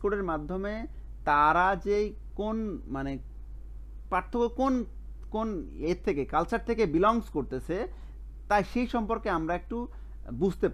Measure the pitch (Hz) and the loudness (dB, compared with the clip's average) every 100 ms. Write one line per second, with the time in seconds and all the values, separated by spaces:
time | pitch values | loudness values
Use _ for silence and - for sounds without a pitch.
0 | 202 202 185 156 147 185 202 220 233 - | 0 2 0 -2 -2 -4 -4 -4 -8 -10
1 | - - - 147 151 165 185 190 190 202 | -12 -4 4 6 8 8 6 4 2 2
2 | 208 - - - 214 220 220 160 - 135 | 2 -4 -10 -4 -2 -2 -2 -4 -6 -4
3 | 139 139 - - - - - - - - | -4 -4 -8 -12 -12 -12 -10 -12 -12 -12
4 | - - - 240 233 233 269 254 220 - | -2 -2 0 0 0 2 2 2 -2 -8
5 | - - - 214 220 190 - - 151 175 | -12 -12 -6 -2 -2 -4 -6 -4 -2 0
6 | 214 143 123 147 170 233 - 226 202 156 | 0 0 2 2 2 0 0 2 4 6
7 | 202 233 - 151 127 131 - 180 294 - | 6 4 0 -2 -2 -4 -4 -4 -4 -8
8 | - - - - - 208 - 240 247 240 | -12 -12 -12 -8 2 2 4 0 0 0
9 | 208 226 220 170 160 175 - 233 247 - | 0 -2 0 0 0 -2 -2 -6 -6 -8
10 | - - - 120 185 175 202 | -12 -12 -8 0 2 4 0